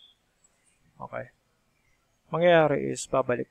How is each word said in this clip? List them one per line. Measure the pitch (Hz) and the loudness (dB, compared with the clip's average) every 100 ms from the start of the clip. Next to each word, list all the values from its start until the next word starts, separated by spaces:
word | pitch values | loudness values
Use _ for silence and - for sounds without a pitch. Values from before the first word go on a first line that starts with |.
| _ _ _ _ _ _ _ _ _ - | _ _ _ _ _ _ _ _ _ -20
okay, | 131 120 117 _ _ _ _ _ _ _ _ _ _ | -14 -14 -16 _ _ _ _ _ _ _ _ _ _
mangyayari | 160 175 165 151 143 135 | 0 4 4 4 0 -4
is | 127 - | -8 -4
babalik | 135 127 120 - | -4 -2 -4 -8